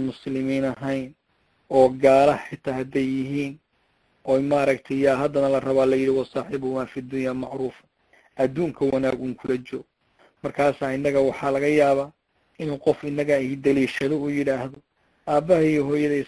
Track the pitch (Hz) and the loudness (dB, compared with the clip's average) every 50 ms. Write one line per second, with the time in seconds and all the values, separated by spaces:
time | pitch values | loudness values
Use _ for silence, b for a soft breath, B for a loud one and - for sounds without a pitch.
0 | 131 131 120 - - 143 135 131 131 131 135 135 135 131 127 - 139 135 135 135 | -4 -6 -6 -8 -10 -8 -6 -4 -4 -2 -2 -2 -2 -4 -4 -6 -6 -6 -6 -6
1 | 131 135 - _ _ _ _ _ _ _ _ _ _ _ - 135 131 127 131 131 | -8 -10 -16 _ _ _ _ _ _ _ _ _ _ _ 4 6 6 6 4 4
2 | 139 135 135 135 143 147 139 101 - - 143 - _ 139 131 131 131 131 135 139 | 4 6 6 8 6 6 4 0 -4 -12 -14 -10 _ -8 -6 -6 -6 -4 -2 -2
3 | 135 131 135 135 131 135 143 143 143 139 139 - _ _ _ _ _ _ _ _ | -2 0 -2 -4 -4 -4 -4 -6 -6 -6 -8 -14 _ _ _ _ _ _ _ _
4 | _ _ _ _ _ 139 131 135 139 143 147 143 139 139 131 120 _ - 135 135 | _ _ _ _ _ 0 0 2 2 2 2 2 4 2 2 0 _ -4 -2 2
5 | 139 139 131 127 143 147 143 139 139 135 135 131 127 135 135 135 131 131 135 131 | 2 2 2 2 0 0 0 0 0 2 0 0 0 0 2 2 4 4 2 2
6 | 135 135 135 131 127 - - 135 127 - 139 135 131 131 131 131 127 120 - 139 | 2 2 0 0 -2 -4 -6 -8 -8 -6 -8 -6 -4 -4 -4 -4 -6 -6 -8 -12
7 | 127 127 135 135 131 127 127 131 127 127 139 131 131 123 - - _ _ _ _ | -12 -8 -8 -6 -4 -4 -4 -6 -8 -8 -8 -6 -8 -8 -8 -12 _ _ _ _
8 | _ b b b b b b - 131 131 131 156 175 156 120 - 143 139 135 131 | _ b b b b b b -2 -2 0 0 -2 -4 -4 -2 -2 -2 0 0 0
9 | 135 131 127 123 131 127 120 - - 135 127 123 123 - - 123 - _ _ _ | 0 0 -2 -2 -6 -8 -8 -8 -4 -4 -4 -4 -4 -8 -12 -12 -12 _ _ _
10 | _ _ b b b b b b - 143 - - 143 143 131 - 147 135 131 135 | _ _ b b b b b b -10 -10 -2 0 0 0 0 0 -4 -6 -4 -2
11 | 143 143 139 139 135 135 - - - 139 139 135 143 147 151 151 143 139 139 139 | -2 0 0 2 0 0 -2 -2 -4 -2 -2 0 0 2 4 4 4 4 4 2
12 | 139 151 _ _ _ _ _ _ _ _ _ _ 160 151 143 135 - 160 147 - | 0 -6 _ _ _ _ _ _ _ _ _ _ -8 -8 -8 -2 0 0 0 0
13 | - 147 143 147 143 147 143 139 131 131 139 139 131 139 139 139 131 120 - - | -2 -6 -4 -4 0 0 0 0 0 -4 -6 -2 2 2 2 4 2 0 -2 -4
14 | 143 139 156 147 143 143 147 143 139 139 135 127 123 135 139 - _ _ _ _ | -4 -2 -2 -2 -4 -4 -4 -2 -2 -2 -2 -4 -4 -10 -12 -16 _ _ _ _
15 | _ _ _ _ _ 156 147 147 156 175 185 160 156 156 156 147 139 143 147 147 | _ _ _ _ _ -2 -2 0 2 2 4 4 4 4 2 2 0 0 0 0
16 | 151 147 143 139 131 | 0 0 0 -2 -4